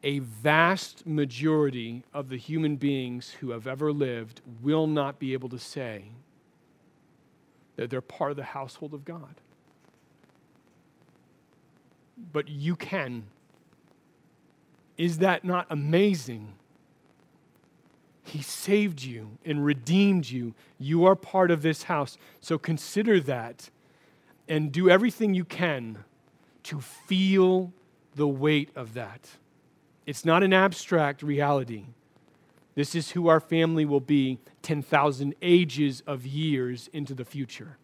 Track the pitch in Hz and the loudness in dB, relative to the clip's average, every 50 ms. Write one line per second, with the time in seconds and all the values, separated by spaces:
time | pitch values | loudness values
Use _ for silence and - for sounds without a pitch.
0 | - 143 143 139 131 120 110 107 113 147 151 156 170 170 190 185 - - - - | -4 -4 -4 -4 -6 -8 -12 -2 2 4 6 6 6 4 4 0 -4 -10 -14 -16
1 | - 165 156 151 147 135 120 117 139 156 156 156 151 139 131 123 117 113 117 120 | -10 -4 -2 -2 -2 -2 -4 -4 -2 0 2 2 2 0 -2 -4 -8 -8 -10 -12
2 | 127 _ _ 147 139 131 131 123 110 - 151 160 160 156 147 135 139 143 143 135 | -14 _ _ -10 -10 -8 -10 -12 -10 -6 -4 -2 -2 -2 -2 -2 -2 -2 -2 -2
3 | 127 123 123 123 120 - - - - 127 120 117 110 131 131 139 151 151 147 147 | -4 -6 -8 -10 -12 -14 -18 -12 -10 -10 -10 -8 -8 -10 -8 -4 -2 -2 -2 -2
4 | 143 131 123 117 113 110 113 - - - 120 113 117 139 151 156 160 156 151 151 | -2 -4 -4 -8 -10 -12 -16 -20 -20 -20 -18 -8 -2 0 2 2 2 2 0 0
5 | 139 135 147 _ - 131 131 131 127 127 120 123 - - - 147 131 120 110 104 | -2 -4 -6 _ -6 -6 -6 -6 -6 -8 -12 -12 -14 -12 -10 -10 -8 -8 -10 -12
6 | 98 104 113 123 139 _ _ _ _ _ _ _ _ _ _ _ _ _ _ _ | -14 -18 -20 -20 _ _ _ _ _ _ _ _ _ _ _ _ _ _ _ _
7 | _ _ _ _ _ _ _ _ _ _ _ _ _ _ _ - 110 120 120 131 | _ _ _ _ _ _ _ _ _ _ _ _ _ _ _ -10 -8 -6 -6 -8
8 | 123 _ - - - 139 147 143 131 - - 139 135 131 - - - 147 147 147 | -10 _ -8 -6 -6 -6 -6 -8 -10 -12 -12 -12 -14 -14 -14 -16 -16 -14 -14 -14
9 | 139 156 170 165 151 135 147 _ _ _ _ _ _ _ _ _ _ _ _ _ | -14 -14 -16 -16 -16 -20 -20 _ _ _ _ _ _ _ _ _ _ _ _ _
10 | _ _ _ _ _ _ _ _ _ _ _ _ _ _ _ _ _ _ _ _ | _ _ _ _ _ _ _ _ _ _ _ _ _ _ _ _ _ _ _ _
11 | _ _ _ _ _ _ _ _ _ _ _ _ _ _ _ _ _ _ _ _ | _ _ _ _ _ _ _ _ _ _ _ _ _ _ _ _ _ _ _ _
12 | _ _ _ - 220 175 147 151 147 147 151 143 143 160 180 165 - - - 190 | _ _ _ -20 -20 -6 -6 -6 -6 -6 -8 -6 -4 -4 -4 -4 -6 -8 -6 -6
13 | 147 127 123 117 107 101 _ _ _ _ _ _ _ _ _ _ _ _ _ _ | -6 -6 -8 -12 -12 -16 _ _ _ _ _ _ _ _ _ _ _ _ _ _
14 | _ _ _ _ _ _ _ _ _ _ _ _ _ _ _ _ _ _ _ - | _ _ _ _ _ _ _ _ _ _ _ _ _ _ _ _ _ _ _ -2
15 | 160 175 165 156 180 190 180 - - 180 185 180 - - 165 147 143 147 160 170 | -2 -2 0 2 2 2 2 0 0 -2 -2 -2 -2 -2 -4 -4 0 2 4 4
16 | 196 208 196 165 127 123 120 110 107 107 101 _ _ _ _ _ _ _ _ _ | 4 4 2 0 -4 -10 -12 -12 -14 -16 -18 _ _ _ _ _ _ _ _ _
17 | _ _ _ _ _ _ _ _ _ _ _ _ _ _ _ _ _ _ _ _ | _ _ _ _ _ _ _ _ _ _ _ _ _ _ _ _ _ _ _ _
18 | _ _ _ _ _ - - 151 139 - - - - - 202 208 208 208 165 143 | _ _ _ _ _ -12 -10 -10 -8 -8 -10 -10 -2 2 2 2 2 0 -2 -6
19 | 131 131 120 113 110 107 107 - _ 160 151 147 143 147 147 135 117 123 165 190 | -10 -12 -10 -12 -14 -16 -18 -16 _ -6 -2 0 0 0 0 0 0 2 4 6
20 | 202 202 196 180 151 117 123 127 120 117 113 _ - _ _ _ 135 135 160 170 | 6 6 6 4 0 -2 -6 -6 -6 -6 -10 _ -20 _ _ _ -6 0 2 6
21 | 170 185 190 190 - - - 190 185 180 170 156 143 160 156 - - - 180 156 | 6 6 6 4 0 -4 2 2 4 4 4 2 2 -2 -2 -2 -4 -4 -2 -2
22 | 143 127 - - - - - _ - - 170 151 - - 165 147 - - - 196 | -2 -4 -8 -18 -20 -20 -20 _ -6 -4 -4 -4 -2 -4 -4 -4 -6 -4 -2 -2
23 | 214 226 214 185 147 127 135 123 113 117 117 _ - - _ _ _ _ _ _ | 2 4 4 4 4 0 -6 -6 -6 -10 -14 _ -20 -20 _ _ _ _ _ _
24 | _ _ _ _ _ _ _ _ _ - 160 151 151 151 135 160 185 180 175 190 | _ _ _ _ _ _ _ _ _ -4 -2 -2 -2 0 0 4 8 8 8 8
25 | 220 247 - - 226 214 190 185 175 - - - 180 170 151 131 120 113 110 104 | 6 4 0 0 0 2 2 0 -2 -4 -4 -2 -2 -2 -2 -4 -6 -10 -12 -14
26 | 104 _ _ _ _ _ _ _ _ _ _ _ _ - 151 147 127 - - - | -16 _ _ _ _ _ _ _ _ _ _ _ _ -10 -10 -10 -10 -12 -18 -20
27 | - - 190 185 190 190 190 196 185 185 185 185 185 180 180 _ _ _ _ _ | -6 -2 2 2 4 4 6 6 6 6 4 2 0 -4 -10 _ _ _ _ _
28 | _ _ _ 139 147 147 139 131 135 151 151 147 143 - - 135 127 113 110 123 | _ _ _ -2 0 0 0 0 2 2 2 2 0 -2 -8 -12 -12 -12 -10 -12
29 | 117 98 95 123 _ - - - _ _ _ _ _ _ _ _ _ _ _ _ | -12 -12 -14 -20 _ -20 -20 -20 _ _ _ _ _ _ _ _ _ _ _ _
30 | _ - 143 - - 165 165 175 202 190 190 190 190 196 175 - - - 185 165 | _ -10 -10 -4 2 4 4 6 6 6 6 6 4 4 0 -2 -6 0 2 2
31 | 151 143 139 135 - 151 143 139 147 143 147 139 127 120 117 107 98 - 117 _ | 2 2 0 -4 -4 -4 0 0 2 2 2 0 -2 -4 -8 -12 -12 -18 -20 _
32 | _ _ _ _ _ _ _ _ _ _ _ _ _ _ _ - 147 - - 170 | _ _ _ _ _ _ _ _ _ _ _ _ _ _ _ -4 -4 -2 -2 -6
33 | 156 - - 175 175 170 160 160 - - 170 165 160 160 165 160 151 147 143 139 | -6 -4 -4 0 4 6 6 4 4 2 2 2 2 2 2 2 2 2 2 0
34 | 127 - 147 143 135 131 131 - - - _ _ - - 165 147 135 - - 143 | 2 4 2 2 2 2 -2 -6 -10 -20 _ _ -6 -4 -4 -4 -2 0 2 2
35 | 139 147 139 131 143 143 143 _ - 180 175 175 180 156 120 139 151 143 131 127 | 4 2 0 0 -4 -6 -6 _ 2 6 6 6 6 4 0 0 0 0 -2 -4
36 | - - 147 131 123 131 135 147 156 160 147 131 127 123 123 120 - - - 156 | -8 -10 -10 -8 -8 -8 -6 -4 -2 0 0 0 -2 -4 -6 -8 -12 -12 -8 -8
37 | 147 135 139 127 127 - - 143 135 117 - - 127 170 139 _ | -8 -8 -8 -10 -12 -12 -10 -10 -10 -10 -12 -18 -18 -18 -20 _